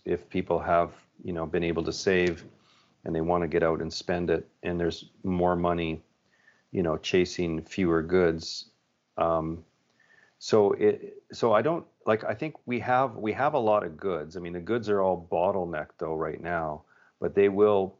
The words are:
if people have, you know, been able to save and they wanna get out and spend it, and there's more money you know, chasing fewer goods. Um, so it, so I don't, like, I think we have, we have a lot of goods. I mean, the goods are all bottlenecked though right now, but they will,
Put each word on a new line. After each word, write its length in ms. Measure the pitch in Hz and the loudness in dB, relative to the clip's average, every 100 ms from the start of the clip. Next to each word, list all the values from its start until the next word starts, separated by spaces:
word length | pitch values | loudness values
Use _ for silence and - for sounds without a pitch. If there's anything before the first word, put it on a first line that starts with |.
| 92 | -4
if 240 | 87 - | -4 -4
people 300 | 92 90 85 | -6 -2 -2
have, 320 | 82 85 82 - _ _ | 2 2 2 -4 _ _
you 100 | 92 | -8
know, 120 | 85 80 | -6 -4
been 180 | 87 | -2
able 200 | 85 82 | 0 -2
to 80 | 82 | -4
save 540 | - - 92 90 80 - - _ _ _ _ | -2 2 4 2 0 -10 -20 _ _ _ _
and 100 | - | -6
they 80 | 82 | -2
wanna 260 | 82 87 85 | 0 0 0
get 160 | 85 | 2
out 180 | 82 80 | 2 0
and 100 | 80 | -4
spend 380 | - - 87 85 | -6 -4 -2 0
it, 180 | 82 - _ | -2 -2 _
and 160 | 87 87 | -6 -2
there's 320 | 85 80 - _ | -2 -4 -12 _
more 320 | 98 90 90 87 | -4 0 2 2
money 460 | 87 87 82 80 - _ _ _ _ _ _ | 0 0 -2 -6 -12 _ _ _ _ _ _
you 120 | 101 | -2
know, 140 | 85 78 | -2 -2
chasing 640 | - 95 90 - 87 80 | 0 2 2 0 -4 -4
fewer 380 | 80 - 90 82 | -6 -2 2 2
goods. 640 | 80 92 87 82 80 - - _ _ _ _ - | 2 2 4 0 -6 -12 -14 _ _ _ _ -2
Um, 460 | 82 82 80 82 - _ _ _ _ _ _ _ | 0 0 -2 -6 -12 _ _ _ _ _ _ _
so 340 | - 113 101 | 2 4 6
it, 480 | - 104 104 - - - | 4 2 2 -4 -18 -18
so 220 | - 123 | -2 4
I 80 | 107 | 4
don't, 240 | 120 165 - _ - | 4 -2 -6 _ 0
like, 180 | 110 | 0
I 100 | - | 0
think 220 | 110 156 - - | -4 -6 -8 -6
we 140 | 123 | -4
have, 340 | 120 127 135 110 | 0 0 0 -2
we 180 | 107 | -4
have 200 | 104 139 | -2 0
a 60 | 147 | 2
lot 240 | 110 104 | 2 2
of 140 | 87 78 | 0 -4
goods. 400 | 98 85 76 90 | -4 -4 -6 -10
I 20 | |
mean, 140 | 85 | -8
the 60 | 87 | -8
goods 300 | 85 120 110 | -4 -2 0
are 120 | 101 | 2
all 260 | 95 90 82 | 2 0 -2
bottlenecked 680 | 87 90 98 87 80 76 - | 0 0 0 -4 -6 -8 -8
though 180 | 78 80 | -6 -4
right 260 | 78 - | -4 -6
now, 420 | 85 85 80 76 - _ _ _ | -6 -4 -4 -8 -14 _ _ _
but 140 | 80 82 | -2 2
they 140 | 101 | 2
will, 480 | 98 104 101 95 - | 4 4 4 0 -6